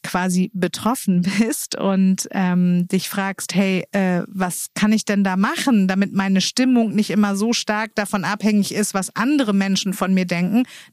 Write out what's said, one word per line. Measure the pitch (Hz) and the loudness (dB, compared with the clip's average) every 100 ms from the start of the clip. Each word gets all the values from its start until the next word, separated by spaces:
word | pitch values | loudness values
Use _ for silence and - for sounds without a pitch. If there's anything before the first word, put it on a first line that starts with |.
quasi | - 180 185 180 185 | -4 -2 2 2 0
betroffen | 190 175 - 214 254 - 180 | -2 -4 -2 -2 0 2 2
<laughs> | 175 196 | 2 2
bist | 226 302 - - | 0 -2 -6 -4
und, | 196 190 190 190 - | 0 2 2 0 -2
ähm, | 190 180 180 180 175 175 | -2 0 2 2 2 0
dich | 190 - | -2 -2
fragst, | 202 196 190 - 180 | -4 -4 -6 -4 0
"Hey, | 196 185 - | 0 0 -2
äh, | 202 185 180 - | 0 0 0 -2
was | 190 185 - - | -4 -4 -4 -10
kann | - 214 | 0 2
ich | 220 - | 2 0
denn | 202 | 0
da | 196 185 | 0 0
machen, | 220 330 285 220 190 | -2 -2 2 2 2
damit | 190 196 | 0 -2
meine | 196 196 190 | -2 0 0
Stimmung | - - 262 240 226 | 0 0 2 2 2
nicht | 208 214 | 0 0
immer | 196 208 196 | 2 0 0
so | 220 | -2
stark | 233 - 214 220 - | -2 -2 -4 -4 -4
davon | 202 202 | -2 -2
abhängig | 175 208 208 208 190 | -2 -2 2 2 0
ist, | 185 202 | -2 -2
was | 196 185 - | -2 -4 -2
andere | 240 302 220 | 0 2 2
Menschen | 196 196 190 190 | 2 0 -2 -2
von | 180 185 | -2 0
mir | 185 180 | 2 0
denken?" | 175 180 220 254 - - | -2 0 0 0 -6 -10